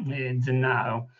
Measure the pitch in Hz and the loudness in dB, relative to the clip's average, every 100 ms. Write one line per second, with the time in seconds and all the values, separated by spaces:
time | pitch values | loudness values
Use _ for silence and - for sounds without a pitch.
0 | 151 135 127 127 127 127 131 117 113 113 | -6 -4 -2 -2 0 2 4 2 0 -4
1 | - | -6